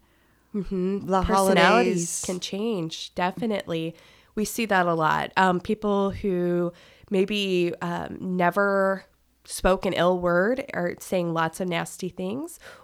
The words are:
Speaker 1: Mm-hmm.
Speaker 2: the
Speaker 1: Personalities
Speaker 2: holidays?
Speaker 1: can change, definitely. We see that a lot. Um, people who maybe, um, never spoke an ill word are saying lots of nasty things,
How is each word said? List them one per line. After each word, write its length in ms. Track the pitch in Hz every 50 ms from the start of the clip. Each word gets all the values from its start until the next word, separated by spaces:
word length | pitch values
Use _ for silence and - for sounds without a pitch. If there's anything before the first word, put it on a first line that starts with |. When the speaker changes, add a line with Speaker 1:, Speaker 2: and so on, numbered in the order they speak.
| _ _ _ _ _ _ _ _ _ _ -
Speaker 1:
Mm-hmm. 540 | 208 175 - 196 185 180 190 196 202 -
Speaker 2:
the 140 | 165 190 190 175
Speaker 1:
Personalities 400 | 175 214 196 190 190 190 175 170
Speaker 2:
holidays? 600 | 180 214 233 349 - 202 170 170 170 - - -
Speaker 1:
can 140 | - 185 180
change, 760 | - - 196 196 214 233 220 180 160 160 - - - - -
definitely. 800 | - 180 185 185 - 240 226 208 190 - - 170 165 160 165 165 - - - - _ _ _ _
We 100 | 214 208
see 200 | - - - 226
that 180 | 208 202 185 175
a 80 | 175 170
lot. 380 | 165 156 151 151 156 143 - -
Um, 240 | - 185 185 180 175
people 520 | - - 214 214 - 208 202 202 196 196
who 640 | 190 - - 202 185 180 175 175 175 175 175 175 175 - - - - _ - _
maybe, 640 | 208 185 196 196 214 208 196 190 185 180 175 170 - -
um, 360 | - 175 175 170 - - - -
never 880 | - 185 180 180 175 175 175 202 202 202 196 196 190 190 190 190 - _ _ _ _ _ _ _ _
spoke 400 | - - - - 185 185 190 -
an 80 | 190 -
ill 260 | - 170 180 185 180
word 460 | 175 175 175 175 185 214 262 269 - - -
are 220 | - 175 175 - -
saying 340 | - - 202 185 175 170 160
lots 260 | 165 160 165 - -
of 80 | 190
nasty 420 | 180 170 165 165 - - - 190 175
things, 500 | - - 185 185 214 269 311 349 - - - - - -